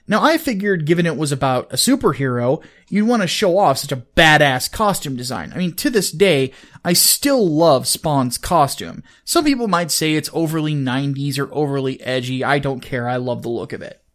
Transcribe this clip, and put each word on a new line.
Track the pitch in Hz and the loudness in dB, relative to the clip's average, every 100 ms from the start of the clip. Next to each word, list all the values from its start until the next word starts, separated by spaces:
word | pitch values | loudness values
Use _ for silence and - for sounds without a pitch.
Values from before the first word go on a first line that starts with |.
| - | -4
Now, | 214 | 0
I | 247 320 | 2 2
figured, | 285 208 202 185 151 | 0 -2 0 0 2
given | 170 | 2
it | 170 139 | 0 -2
was | 151 | -2
about | 139 135 127 - | 0 0 0 -2
a | 127 | -2
superhero, | - 269 233 143 135 123 120 160 - _ _ | 0 2 2 0 -2 0 0 -2 -4 _ _
you'd | 190 214 | 0 2
want | 240 | 2
to | 185 | 0
show | - 202 175 | 0 2 4
off | 185 131 | 4 2
such | 143 | -2
a | 131 - - | -8 -4 4
badass | 165 151 143 127 - | 6 6 4 2 -4
costume | - 214 185 147 127 | 0 0 0 -4 -8
design. | 123 113 78 | -6 -8 -8
I | 143 | -4
mean, | 180 | -4
to | 160 294 | -2 0
this | 233 175 | 0 -2
day, | 156 196 147 131 - - - | 2 2 4 0 -6 -20 -10
I | - | 0
still | 180 - - 285 269 190 | 2 2 2 2 2 2
love | 151 165 131 123 | 4 4 4 2
Spawn's | - 165 143 127 - | -4 0 0 0 -4
costume. | - 175 139 - 87 - - _ - | -2 2 2 0 -10 -14 -18 _ -2
Some | 339 | 0
people | 302 269 233 | 2 0 0
might | 175 170 | 0 0
say | - 160 | -2 0
it's | 151 151 | 0 -2
overly | 147 165 160 151 | -4 -2 -2 -2
nineties | 147 131 127 139 135 143 135 | -2 -2 -2 -2 -4 -4 -4
or | 139 | -4
overly | - 151 139 135 131 | -2 -2 -2 -4 -6
edgy. | - 127 123 127 | -4 -4 -4 -4
I | 123 143 | 0 0
don't | 139 127 | 0 -6
care. | - 131 120 | -6 -6 -4
I | 127 | -4
love | 123 120 | -4 -6
the | 120 | -4
look | 117 113 | -6 -6
of | 117 | -10
it. | - - _ | -14 -18 _